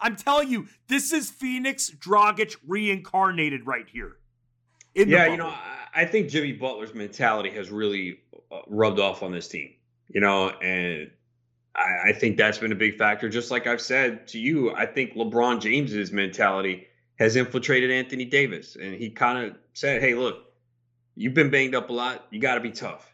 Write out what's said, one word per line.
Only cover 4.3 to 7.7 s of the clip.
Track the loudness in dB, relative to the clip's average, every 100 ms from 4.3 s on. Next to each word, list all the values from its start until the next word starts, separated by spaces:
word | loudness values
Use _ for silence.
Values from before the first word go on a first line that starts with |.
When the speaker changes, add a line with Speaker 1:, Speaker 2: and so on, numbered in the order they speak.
| _ _ _ _ _ _
Speaker 1:
in | 4 6
the | 8
Speaker 2:
Yeah, | 6
you | 2
know, |
Speaker 1:
bubble. | -6 -8 -8 -8 -6
Speaker 2:
I, | -2
I | 2
think | 2 0
Jimmy | -2 -2
Butler's | -4 -6 -6 -10
mentality | -10 -10 0 2 2 -2
has | -6 -8